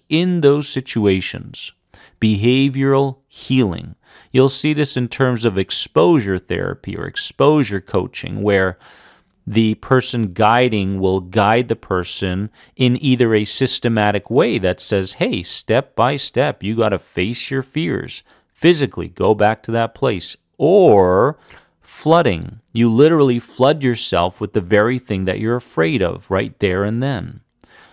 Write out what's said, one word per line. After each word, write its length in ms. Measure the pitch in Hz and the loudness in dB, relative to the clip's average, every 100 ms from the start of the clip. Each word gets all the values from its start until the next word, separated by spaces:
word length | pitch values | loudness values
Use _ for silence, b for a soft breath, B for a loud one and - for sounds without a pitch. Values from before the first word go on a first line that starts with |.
| _ | _
in 320 | 156 180 175 | -2 0 2
those 260 | 143 147 143 | 4 2 0
situations. 1040 | - 131 120 104 95 - 92 87 - - - _ b b _ | -6 -4 0 2 2 -2 -10 -14 -16 -16 -18 _ b b _
Behavioral 1000 | 110 101 117 131 139 135 135 135 139 127 _ | 0 2 2 2 2 0 0 2 0 -4 _
healing. 680 | - - 135 107 85 85 - b b b | -16 -2 0 0 -2 -12 -18 b b b
You'll 160 | 127 135 | 2 2
see 240 | - 151 | 2 0
this 240 | 151 143 - | -2 -2 -4
in 120 | 120 | -6
terms 360 | - 131 120 | -2 0 2
of 140 | 113 95 | 0 0
exposure 800 | 92 - - - 175 160 98 92 | -2 -4 -2 2 4 2 0 -4
therapy 580 | - 92 92 92 - 90 | -4 -6 -6 -8 -10 -10
or 100 | 87 | -8
exposure 760 | - - - 139 151 113 101 | -6 -6 0 2 4 0 -4
coaching, 600 | - 98 92 - - 101 | -4 -4 -4 -8 -10 -4
where 360 | 101 98 95 90 b b b b b _ - | 0 2 0 -4 b b b b b _ -4
the 280 | 107 110 | 0 0
person 580 | 107 - 131 - 120 107 | -2 0 0 0 -4 -4
guiding 680 | 90 107 120 127 107 95 95 | 0 2 4 2 0 -2 -2
will 200 | 95 95 | 0 -2
guide 480 | 90 104 101 117 120 | -2 0 2 2 0
the 80 | 113 | -6
person 720 | - 92 87 - 95 92 107 b b - | -4 -4 -4 -4 -4 -4 -8 b b -2
in 200 | 127 123 | 0 2
either 320 | 147 123 117 | 0 2 2
a 100 | 110 | 2
systematic 840 | 107 - 131 - 120 110 104 104 - | 2 0 0 -2 -2 0 0 0 -2
way 260 | 123 214 156 | 0 0 0
that 240 | 92 90 | -2 -2
says, 340 | - 101 95 | -2 -2 -4
"Hey, 280 | - 196 135 | -4 -4 -4
step 520 | 85 - - 113 - | -4 -6 -2 -2 -2
by 220 | - 120 143 | -2 -2 -2
step, 460 | - 117 143 - | -4 -2 -2 -4
you 120 | 98 | -6
gotta 240 | 113 110 95 | -2 0 -2
face 520 | - - 95 120 - | -6 -6 -4 -4 -6
your 120 | 135 | -6
fears. 600 | 131 156 170 101 - - b b b | -6 -6 -4 -6 -8 -12 b b b
Physically, 580 | - 165 165 131 - 85 | 0 2 2 0 -4 -12
go 260 | - 95 | -2 0
back 280 | 104 104 110 | 4 2 0
to 80 | - | -4
that 220 | 117 113 | -4 -4
place." 400 | - 131 98 - - _ - | -2 -4 -2 -8 -12 _ -2
Or 840 | 147 196 175 104 90 92 127 156 b b b b | 2 6 8 6 6 4 2 -2 b b b b
flooding. 800 | - - 151 165 147 85 87 - _ | -20 -6 2 2 2 -2 -8 -16 _
You 180 | 113 117 | 0 2
literally 480 | 113 151 165 139 120 | 6 4 4 2 0
flood 440 | - - 131 156 | -6 0 2 2
yourself 580 | 135 113 - 90 90 - | -2 -2 -2 -2 -2 -4
with 140 | 104 | -6
the 80 | 107 | -6
very 360 | 87 104 110 127 | 0 2 2 -2
thing 280 | - 98 92 | -4 -4 -4
that 140 | 98 | -4
you're 160 | 107 120 | -4 -4
afraid 440 | - - 165 135 | -4 -4 -2 0
of 300 | 90 87 - | -2 -4 -4
right 280 | 95 113 - | -4 -4 -4
there 240 | 98 92 | -2 -2
and 200 | 101 113 | -2 -4
then. 380 | 135 123 87 - _ _ b b b | -4 -6 -10 -16 _ _ b b b